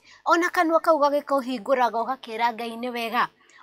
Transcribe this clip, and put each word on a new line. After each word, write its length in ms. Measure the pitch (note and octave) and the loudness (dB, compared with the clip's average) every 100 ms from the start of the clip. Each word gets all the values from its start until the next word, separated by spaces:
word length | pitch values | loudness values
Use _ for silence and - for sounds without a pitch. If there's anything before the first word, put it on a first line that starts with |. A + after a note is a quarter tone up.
| _ - | _ -8
Ona 260 | - E4 F4 | 0 2 2
kanua 300 | F#4+ E4 E4 | 2 2 2
kau 180 | E4+ D#4 | 4 2
gagĩkũhingũraga, 1000 | C#4+ C#4+ - C#4 B3 C4 G3+ C4 A#3+ A3 | 2 0 0 -2 -2 -4 0 2 2 0
ũgakĩra 480 | A3+ C4 - A3 A#3+ A3 A#3 | -4 -6 -8 -2 -2 -2 -8
Ngai 80 | A3+ | -8
nĩ 140 | B3 | -8
wega, 360 | A#3+ A#3 A#3 G#3 _ _ - | -6 -4 -2 -2 _ _ -10